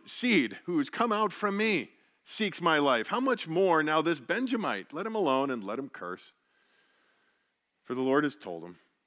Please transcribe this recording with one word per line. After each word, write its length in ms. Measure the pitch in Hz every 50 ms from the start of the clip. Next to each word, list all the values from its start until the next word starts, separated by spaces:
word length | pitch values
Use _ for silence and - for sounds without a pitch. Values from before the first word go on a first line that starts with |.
| -
seed 520 | - - - 240 247 214 160 120 104 - - -
who 120 | 175 175 151
has 120 | 139 -
come 200 | - - 233 233
out 220 | 208 208 214 190
from 240 | - - 208 202 196
me, 340 | 202 220 220 196 143 104 - _ _ _ _ _ _
seeks 380 | - - - - 214 185 - -
my 180 | 175 165 156 147
life. 300 | 143 139 123 113 107 -
How 100 | 202 240
much 300 | 262 269 226 - - 160
more 340 | 160 185 196 180 165 156
now 180 | 151 151 156 160
this 200 | 151 170 165 139
Benjamite? 720 | 120 - 180 233 262 226 262 226 175 135 107 98 87 -
Let 140 | 143 165 202
him 100 | 220 220
alone 340 | 214 180 139 131 135 139 139
and 140 | 127 113 95
let 140 | 101 113 131
him 100 | 143 127
curse. 440 | - - 92 87 92 - - - _ _ _ _ _ _ _ _ _ _ _ _ _ _ _ _ _ _ _ _ _ _ _ _ _ _ _ _ _ _
For 140 | _ - 127
the 40 | 131
Lord 220 | 131 131 135 147
has 140 | 151 139 -
told 260 | - - 95 85 82
him, 160 | 85 90 87 - _ _ _ _ _